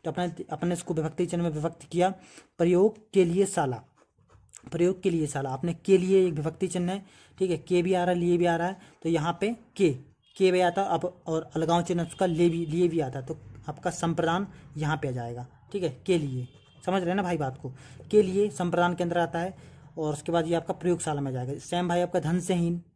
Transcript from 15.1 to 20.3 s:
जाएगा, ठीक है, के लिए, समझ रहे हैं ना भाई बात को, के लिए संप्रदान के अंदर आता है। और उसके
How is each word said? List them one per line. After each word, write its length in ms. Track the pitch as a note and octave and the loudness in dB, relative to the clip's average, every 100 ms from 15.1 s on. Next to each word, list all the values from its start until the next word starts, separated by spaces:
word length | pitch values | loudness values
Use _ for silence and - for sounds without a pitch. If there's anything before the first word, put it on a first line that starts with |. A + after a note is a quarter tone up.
जाएगा, 360 | B2 A#2 A#2+ B2 _ - | -6 -8 -10 -12 _ -10
ठीक 100 | G3+ | -4
है, 80 | E3+ B2 - | -4 -4 0
के 120 | F3 | 0
लिए, 300 | C#3+ B2+ B2 - _ - - | 0 -6 -8 -14 _ -10 -2
समझ 140 | F#3+ | 0
रहे 80 | F3 | 0
हैं 80 | F#3+ | 0
ना 60 | |
भाई 140 | F3+ E3+ | 0 -2
बात 220 | C3+ B2+ | -2 -6
को, 140 | B2+ - - - - | -12 -14 -20 -18 2
के 120 | G#3+ | 4
लिए 260 | F#3 G3 G#3 | 4 2 0
संप्रदान 440 | - F3 E3+ F3 | 0 -2 2 2
के 80 | F3 | 0
अंदर 160 | F3 E3+ | -2 0
आता 200 | E3 E3 | 0 -2
है। 160 | F3+ - - - - - | -6 -8 -20 -20 -16 -6
और 140 | D3+ | -4
उसके 200 | D3 - | -4 -2